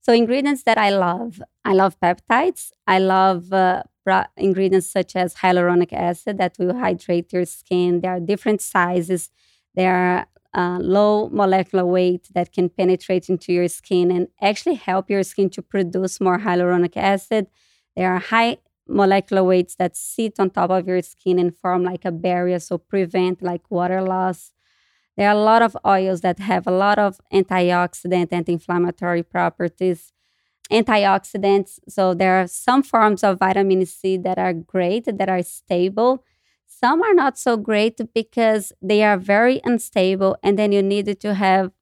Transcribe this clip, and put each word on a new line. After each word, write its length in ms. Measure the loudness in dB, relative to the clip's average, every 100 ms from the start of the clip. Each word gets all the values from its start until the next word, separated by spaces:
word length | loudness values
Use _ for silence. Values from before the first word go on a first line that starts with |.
So 100 | 4
ingredients 520 | 2 4 0 0 0
that 120 | 0 2
I 140 | 2
love, 500 | 2 0 -2 -8 -12 -20 _
I 80 | 0
love 260 | 2 2 2
peptides. 720 | 0 0 _ 0 0 -4 -16 _ 0
I 120 | 2
love, 520 | 2 4 2 0 -2
uh, 340 | 0 2 0 -6 _
pro-, 200 | -2 -2 -2 -2
ingredients 540 | 0 0 2 0 0
such 260 | -4 -4 -4
as 200 | -4 0
hyaluronic 580 | 0 2 2 2 0
acid 420 | -2 -4 -4 -8 -4
that 200 | -4 -2
will 160 | -4
hydrate 580 | -2 -4 -4 -2 -4 -2
your 140 | -4 -4
skin. 560 | -10 _ 0 2 0
There 80 | -2
are 100 | -4
different 400 | -4 -2 -2 -2
sizes. 680 | -2 -2 0 -2 -2 -4 -6 _ _ _ _
There 200 | -2 0
are, 320 | 2 0 -2 -6 _ _
uh, 260 | -4 -4 -2
low 500 | 0 2 4 2 -2
molecular 540 | 0 2 2 0 -2
weight 440 | 0 2 2 0 _
that 200 | -4 -4
can 160 | -2 -2
penetrate 600 | 0 0 0 0 -4 -2
into 240 | -6 -2
your 140 | 0 0
skin 460 | -4 _ 0 2
and 160 | 0 -4 _
actually 360 | -2 0 -4 -4
help 340 | -2 -4 -2
your 140 | -2
skin 260 | -2 -2 -2
to 120 | -4
produce 580 | -6 -4 -2 -2 -4 -2
more 180 | -2 0
hyaluronic 580 | 0 0 0 0 0 -2
acid. 520 | -2 -2 -2 -4 -4 _ _ _ _ -4
There 160 | -2
are 80 | -2
high 380 | -2 0 0 -4 _ _ -4
molecular 560 | 0 2 2 0 0
weights 320 | 2 2 0 -4
that 200 | -6 -6
sit 420 | -12 -6 -6 -2
on 120 | -4
top 200 | -2 -2
of 160 | -2 -2
your 160 | -4
skin 380 | -4 -8 -2 0
and 160 | 0 -2
form, 260 | -4 -2
like, 220 | -4 -6
a 80 | -8
barrier, 480 | -4 -2 -2 -2 -4
so 180 | -4 -10
prevent, 640 | _ -4 -2 -2 -2 -2
like, 260 | -6 -8 _
water 320 | -4 -2 -2
loss. 520 | -2 -2 -4 -6 -14 _ _ _ _ _ _ -2
There 120 | 2
are 60 |
a 40 | 4
lot 240 | 4 4
of 140 | 2 0 0
oils 340 | 2 0 -2
that 180 | -2 -4
have 280 | -4 -4 0
a 60 |
lot 260 | 0 2 2
of 220 | 0 -2 _
antioxidant, 1000 | 0 0 0 2 2 -2 -6 -4 -2 0
anti-inflammatory 880 | -2 -2 -6 -2 -2 -2 -4 -4 -4
properties. 880 | -4 -2 -2 -2 -8 _ -4 -4 -10 _ _ _ _ _ -2
Antioxidants, 1080 | 0 2 2 2 0 -2 -4 2 0 0 -14 -10
so 260 | -2 0
there 260 | 2 2 2
are 60 | 0
some 360 | -4 0 0
forms 420 | 2 2 2 4
of 140 | 0 2
vitamin 480 | 0 2 2 2 0
C 300 | -4 -4 -2
that 200 | -4 -2
are 140 | -2
great, 520 | -4 -4 -2 0 -2 -4 -4
that 100 | -2
are 140 | -2
stable. 840 | -4 -14 _ -2 0 2 0 0 _ _ _ _ _
Some 360 | -2 0 2
are 120 | 2
not 240 | 2 2 -2
so 180 | -2 -2
great 440 | 0 0 0 -4 -6
because 600 | -6 -4 0 2 2 -4 _
they 220 | 0 2
are 120 | 4 2
very 440 | 2 2 2 0
unstable, 720 | -2 -2 -2 0 0 2 0 0
and 160 | -2 0
then 140 | 2
you 100 | 2
need 380 | 2 -2 -4 -6
to 140 | -4
have 360 | 0 2 2 0 _